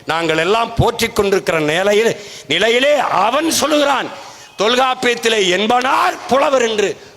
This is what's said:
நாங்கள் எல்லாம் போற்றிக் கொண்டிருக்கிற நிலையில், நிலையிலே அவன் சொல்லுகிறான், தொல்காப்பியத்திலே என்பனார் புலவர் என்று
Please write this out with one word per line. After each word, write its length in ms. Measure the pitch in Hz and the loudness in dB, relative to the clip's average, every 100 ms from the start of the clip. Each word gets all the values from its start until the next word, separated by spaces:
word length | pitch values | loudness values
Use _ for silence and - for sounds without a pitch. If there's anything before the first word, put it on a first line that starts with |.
| - | -4
நாங்கள் 320 | 160 165 156 | -2 0 0
எல்லாம் 360 | 165 220 226 - | 2 0 0 0
போற்றிக் 400 | 202 233 226 - | -2 0 -4 0
கொண்டிருக்கிற 440 | 202 190 185 165 | 0 0 0 -2
நிலையில், 560 | 147 165 196 208 226 - - - - | 0 0 2 2 2 -2 -10 -12 -4
நிலையிலே 480 | 165 220 233 277 285 | 0 2 2 2 0
அவன் 560 | - 170 208 269 320 | 0 0 0 0 0
சொல்லுகிறான், 580 | 269 277 302 285 254 165 - - - - - | 0 0 2 2 0 -4 -10 -18 -20 -14 -2
தொல்காப்பியத்திலே 840 | 208 247 262 254 247 233 226 220 185 185 | 0 2 0 0 -2 0 0 0 2 0
என்பனார் 600 | 214 247 254 320 359 339 - | 2 0 2 0 0 -2 0
புலவர் 380 | 262 302 269 233 | 0 2 2 0
என்று 280 | 214 196 131 - | 0 -2 -4 -14